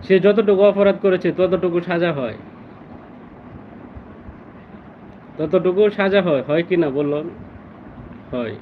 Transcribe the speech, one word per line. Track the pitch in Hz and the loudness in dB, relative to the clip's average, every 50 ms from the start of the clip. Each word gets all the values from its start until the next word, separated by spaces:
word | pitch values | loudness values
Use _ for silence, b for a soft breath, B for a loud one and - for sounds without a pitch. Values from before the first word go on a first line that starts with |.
| - | 0
সে | - 190 190 | 2 2 4
যতটুকু | 175 202 208 202 220 202 202 185 202 | 4 4 4 4 4 2 4 6 6
অপরাধ | 208 196 196 202 196 190 190 - | 4 4 4 4 2 2 2 2
করেছে | 196 185 180 185 180 151 | 0 0 2 0 -2 0
ততটুকু | 160 185 185 180 180 180 185 170 175 | 0 0 0 0 0 0 0 -2 -2
সাজা | 170 175 180 170 170 175 160 | -2 -2 -2 0 0 0 -2
হয়, | 143 131 113 104 - - - - - - - - - - - - - - - - - - - - - - - - - - - - - - - - - - - - - - - - - - - - - - - - - - - - - - - - - - - - - | -2 -6 -6 -8 -10 -16 -20 -20 -20 -20 -20 -20 -20 -20 -20 -20 -20 -20 -20 -20 -20 -20 -20 -20 -20 -20 -20 -20 -20 -20 -20 -20 -20 -20 -18 -20 -20 -20 -20 -20 -20 -20 -20 -20 -20 -20 -20 -20 -20 -20 -20 -20 -20 -20 -20 -20 -20 -20 -20 -20 -20 -20 -20 -10 -8
ততটুকু | 151 151 156 185 170 185 180 190 214 208 | -6 0 0 2 2 2 2 4 2 2
সাজা | 202 202 202 196 190 202 185 | 2 2 0 2 2 2 2
হয়, | 180 151 135 123 | 2 0 0 0
হয় | 135 147 160 170 | 0 -2 -2 0
কি | 170 185 | 0 0
না | 170 170 147 | 0 0 0
বলুন? | 131 139 147 147 147 147 156 170 175 - - - - - - - - - - - - - - - - - - - | 0 -2 -2 -2 -2 -4 -6 -8 -12 -14 -18 -20 -20 -20 -20 -20 -20 -20 -20 -20 -20 -18 -18 -18 -18 -20 -16 -10
হয়। | - 127 120 110 107 110 | -8 -6 -6 -6 -8 -12